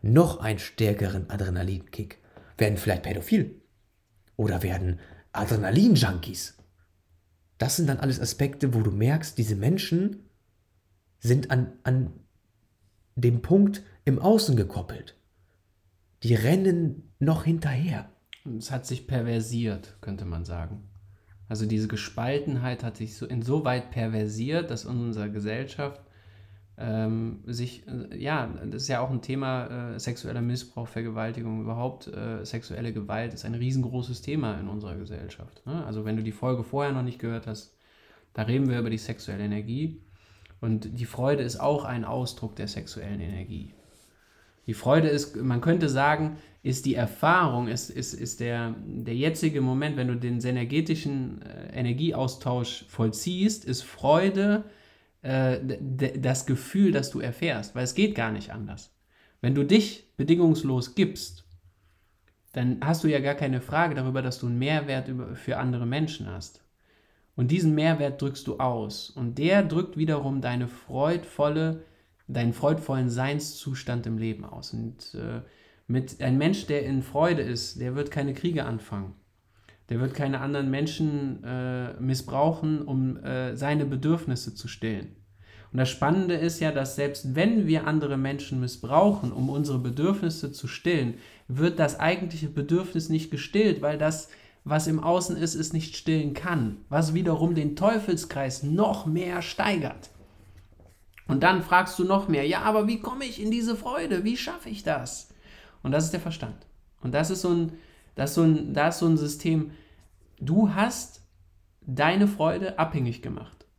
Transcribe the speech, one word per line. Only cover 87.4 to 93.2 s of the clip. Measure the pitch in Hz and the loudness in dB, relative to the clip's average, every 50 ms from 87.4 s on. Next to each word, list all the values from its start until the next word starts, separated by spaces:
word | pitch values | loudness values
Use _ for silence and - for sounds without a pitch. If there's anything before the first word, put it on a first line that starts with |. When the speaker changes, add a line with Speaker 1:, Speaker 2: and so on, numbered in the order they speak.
| 185 220 233 220 185 | 4 4 4 4 4
Speaker 2:
wir | 160 156 156 156 | 4 2 2 2
andere | 151 156 156 147 143 139 | 2 2 2 2 2 0
Menschen | 135 135 135 143 139 - - 135 127 | 0 0 -2 -2 -4 -6 -4 -2 -2
missbrauchen, | 123 123 - - - 117 139 160 196 208 202 202 - 120 | -2 -4 -4 -8 -4 4 6 6 6 6 4 2 -2 -4
um | 98 123 131 135 | -2 0 -2 0
unsere | 139 143 147 143 135 127 | 0 0 0 0 0 0
Bedürfnisse | 123 123 120 139 156 185 202 202 185 165 160 - - - | 0 -2 0 2 2 2 2 2 0 -2 -2 -2 -6 -8
zu | - - - | -8 -8 -10
stillen, | 113 - - - 170 175 151 127 120 117 - - - - - _ | -10 -10 -2 0 2 2 2 2 0 -4 -6 -16 -20 -20 -20 _
wird | - 127 135 156 - 160 - | -6 0 2 2 2 4 2
das | 156 143 - - | 2 2 2 2
eigentliche | 151 165 180 180 185 165 165 156 160 139 | 2 2 2 2 -2 -6 -4 -6 -6 -4
Bedürfnis | - 147 139 143 165 180 185 185 - 170 160 - | -2 -4 0 2 2 2 2 0 -4 -4 0 0
nicht | 156 156 | 0 0